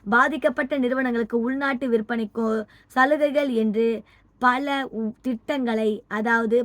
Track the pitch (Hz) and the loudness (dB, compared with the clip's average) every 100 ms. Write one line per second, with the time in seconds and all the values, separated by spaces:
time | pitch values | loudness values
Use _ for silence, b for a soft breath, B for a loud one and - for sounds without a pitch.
0 | 202 240 277 285 302 254 277 285 247 262 | 0 2 2 2 -2 0 -4 0 0 0
1 | 262 233 226 233 233 269 277 262 262 226 | -2 -2 -2 -2 -2 -2 -2 -2 0 0
2 | 214 233 214 - 220 220 214 b b 262 | 0 -4 -4 -4 -2 -2 -6 b b 2
3 | 262 302 294 277 285 226 220 208 226 220 | 4 4 2 2 0 0 0 2 0 -2
4 | - b b - 254 254 285 277 254 214 | -8 b b 0 2 2 -2 -4 -4 -6
5 | 220 - 254 226 - 294 240 220 220 208 | -6 -6 -6 -6 -4 -2 0 0 0 -2
6 | - 208 220 233 226 240 | -6 -4 0 2 2 2